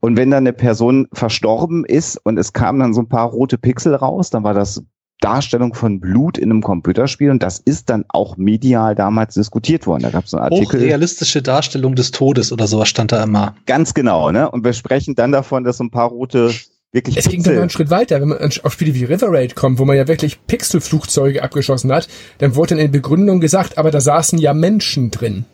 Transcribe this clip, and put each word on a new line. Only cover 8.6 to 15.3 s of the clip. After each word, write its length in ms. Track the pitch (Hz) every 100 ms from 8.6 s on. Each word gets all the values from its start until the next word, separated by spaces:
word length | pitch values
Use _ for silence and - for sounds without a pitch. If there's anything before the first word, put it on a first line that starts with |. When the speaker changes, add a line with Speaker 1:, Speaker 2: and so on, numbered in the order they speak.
| 131 120 110
Speaker 1:
damals 420 | 104 101 110 110 -
diskutiert 520 | 104 117 117 160 -
worden. 160 | 78
Da 60 | 58
gab's 240 | 73 -
einen 100 | -
Artikel. 380 | 62 175 101 135
Speaker 2:
Hochrealistische 600 | 123 143 170 - 160 151
Darstellung 540 | 127 131 - 139 131 131
des 160 | 127
Todes 400 | - 135 131 107
oder 160 | 117 107
sowas 220 | 110 107
stand 240 | - 110
da 100 | 117
immer. 320 | 110 104 101 - -
Speaker 1:
Ganz 280 | 131 160
genau, 380 | - 123 85 -
ne? 200 | 98 151
Und 140 | 123 117
wir 80 |
sprechen 420 | 117 - 135 139 131
dann 160 | 120